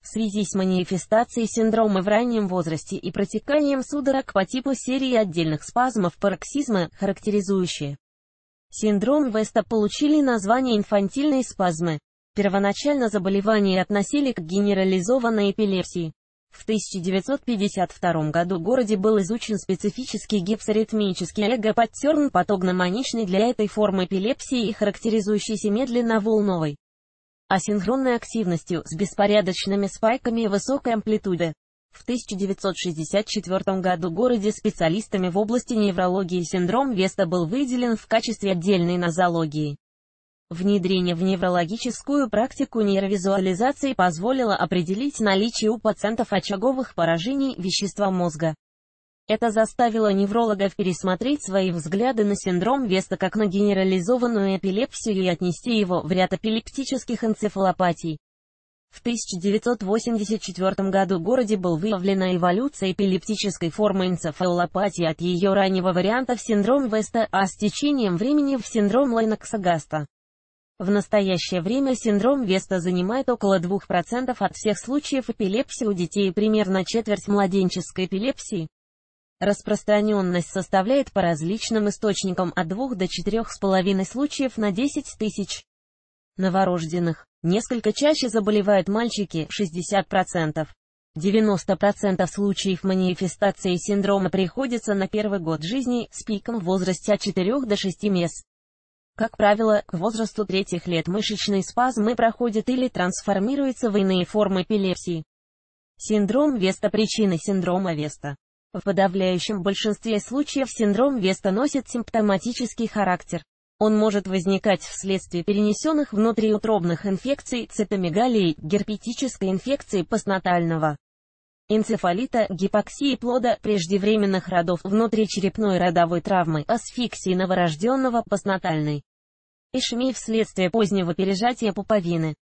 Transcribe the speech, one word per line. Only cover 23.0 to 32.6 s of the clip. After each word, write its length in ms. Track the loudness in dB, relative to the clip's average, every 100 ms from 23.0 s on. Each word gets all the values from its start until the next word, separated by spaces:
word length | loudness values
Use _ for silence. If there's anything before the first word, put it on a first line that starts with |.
| -4 -4
для 220 | 0 2 2
этой 220 | 2 -2
формы 380 | 2 2 2 0
эпилепсии 640 | 0 -2 -4 -2 -2 -2
и 40 |
характеризующийся 1000 | 0 -2 0 0 0 2 -2 -2 -4 0
медленно-волновой 1040 | 0 0 0 2 2 2 2 2 0 -2 -4 _ _ _ _ _ _ _
асинхронной 680 | -2 0 -2 0 0 2 0
активностью 680 | -2 -4 -2 -2 -2 -6
с 120 | -4 -4
беспорядочными 880 | -4 0 4 4 2 -2 -2 -2 -2
спайками 640 | 0 0 0 -2 -2 0
высокой 460 | -2 0 -2 0
амплитуды. 580 | -2 0 -2 0 -2 -2 -4 _ _ _
В 120 | -16
тысяча 300 | -6 -6 -6
девятьсот 420 | -4 -4 -2